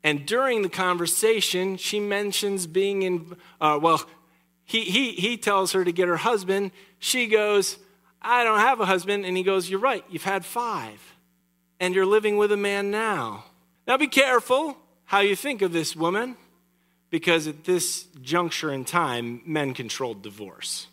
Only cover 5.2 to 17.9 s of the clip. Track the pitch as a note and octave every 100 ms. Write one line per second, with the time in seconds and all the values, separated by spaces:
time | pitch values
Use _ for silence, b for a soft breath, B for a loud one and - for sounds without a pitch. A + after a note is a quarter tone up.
5.2 | G3+ A#3+ - G3+ F#3+ F#3+ F3+ E3+ F3+ E3
6.2 | G#3+ A3+ F#3 F#3+ G3 B B B - B3+
7.2 | A#3 G#3+ G#3 G#3 F#3+ - b b b _
8.2 | G#3+ A#3+ A#3 G#3+ A3+ B3 F#3+ F#3+ F3+ G3+
9.2 | F#3+ F#3 F#3 F#3+ F3 G3 B3 G#3+ - E3
10.2 | F#3+ G3 - A#3+ A#3+ F#3+ A2+ G#2 - _
11.2 | _ _ _ _ _ _ F#3 F#3 F#3+ G#3+
12.2 | G#3 G#3 G#3 G#3 G3+ G3+ G3+ G#3 A3+ F3+
13.2 | A2+ G2+ - _ _ _ - C4 D4 C4+
14.2 | C4+ B3 - C4 D#4 C4+ _ _ _ G3+
15.2 | G3+ F#3+ C#4 A#3+ F#3+ E3 D#3 D#3+ E3 G3
16.2 | B3 A#3+ _ _ _ _ _ _ _ E3
17.2 | F3 E3 D#3 D3 - F3+ D#3+